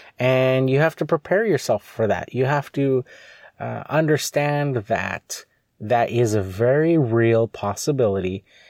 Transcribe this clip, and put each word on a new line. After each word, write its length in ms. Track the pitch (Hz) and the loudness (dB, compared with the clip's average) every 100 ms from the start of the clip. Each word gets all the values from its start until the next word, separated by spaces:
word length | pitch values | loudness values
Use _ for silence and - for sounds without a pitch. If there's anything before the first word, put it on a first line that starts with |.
| - - | -18 -4
and 500 | 127 131 131 131 131 | 0 2 2 2 2
you 120 | 135 | 2
have 160 | 160 - | 0 0
to 100 | 151 | -2
prepare 400 | 165 - 185 226 | -2 0 0 0
yourself 380 | 147 - 107 | -2 0 -4
for 240 | - - 110 | -4 -4 -2
that. 260 | 90 - | -2 -4
You 120 | 123 127 | -2 0
have 260 | 147 143 | -2 -4
to, 320 | - 139 131 123 - - - - - | -2 0 0 -2 -14 -20 -20 -20 -12
uh, 240 | 120 113 - | -10 -10 -4
understand 840 | 151 160 151 - 147 147 147 143 | 0 2 0 0 -2 0 0 0
that 680 | 123 104 139 95 92 - - - _ _ - | -2 -2 -2 -2 -8 -10 -16 -16 _ _ -12
that 300 | 107 120 117 | -2 0 0
is 240 | 117 120 | 2 2
a 80 | 107 | 0
very 560 | 95 92 120 139 165 165 | -2 0 2 2 2 2
real 480 | 123 113 113 113 117 | 2 2 4 4 0
possibility, 960 | - 101 101 - 139 113 98 92 95 - _ | -4 -6 -6 -4 0 0 0 -4 -6 -12 _